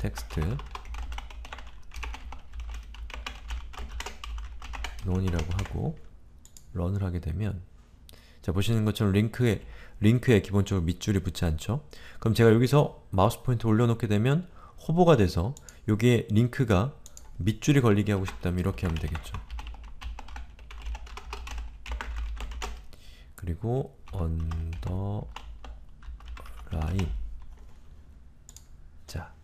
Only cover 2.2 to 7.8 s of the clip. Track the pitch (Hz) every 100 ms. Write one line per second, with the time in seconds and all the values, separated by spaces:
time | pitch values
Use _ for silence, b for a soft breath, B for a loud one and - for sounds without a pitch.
2.2 | - - - - - - - - - -
3.2 | - - - - - - - - - -
4.2 | - - - - - - - - 95 92
5.2 | 92 85 82 90 95 - 117 165 - -
6.2 | - - - - - 92 85 101 95 87
7.2 | 78 80 107 98 92 -